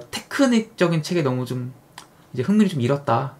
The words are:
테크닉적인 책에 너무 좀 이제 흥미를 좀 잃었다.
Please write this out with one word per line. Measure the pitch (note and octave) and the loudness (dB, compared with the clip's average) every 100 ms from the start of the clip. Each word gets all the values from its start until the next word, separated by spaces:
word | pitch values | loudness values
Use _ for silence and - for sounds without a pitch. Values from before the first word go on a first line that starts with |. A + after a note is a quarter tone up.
| - | -4
테크닉적인 | - - - C4+ A3+ A3 - E3+ E3 | -14 -6 0 4 2 0 0 0 0
책에 | D3+ F3 | -2 -2
너무 | C#3 B2+ B2 | 0 -2 -4
좀 | B2+ B2 - - - - - - | -6 -8 -12 -20 -20 -20 -20 -12
이제 | B2+ | -6
흥미를 | B2 G#3+ G3 | 0 4 4
좀 | D#3 | 2
잃었다. | A#2+ - - A#2 C3+ - | 0 0 0 -2 -2 -10